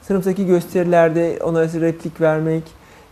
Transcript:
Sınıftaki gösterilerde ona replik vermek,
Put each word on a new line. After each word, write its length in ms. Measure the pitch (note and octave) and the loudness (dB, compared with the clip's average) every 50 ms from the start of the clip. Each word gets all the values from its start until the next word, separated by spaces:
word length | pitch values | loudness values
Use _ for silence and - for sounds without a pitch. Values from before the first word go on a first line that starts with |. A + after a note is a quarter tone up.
Sınıftaki 440 | _ - G3 F#3+ F3 F#3+ F3+ G3 G3 | _ -2 -2 -2 0 -2 -2 -2 0
gösterilerde 920 | F3+ F#3 F3 E3+ - - F#3+ F3 F3 F3 E3+ E3 E3 D#3+ E3+ E3+ E3 - - | 2 2 0 0 -2 -2 -2 0 4 4 4 4 4 2 0 0 -2 -2 -4
ona 200 | - E3+ E3 E3 | -4 -2 0 0
replik 580 | D#3+ D#3+ E3 E3 E3 E3 D#3+ E3 - E3 D#3 - | 0 0 0 0 -2 -2 -2 -2 -10 -12 -4 0
vermek, 420 | E3 D#3 D#3 D#3 D#3+ D#3+ D#3+ E3 D#3 - - - - - - - - - | 0 0 2 0 0 -2 -2 -4 -4 -10 -20 -20 -20 -20 -20 -20 -20 -20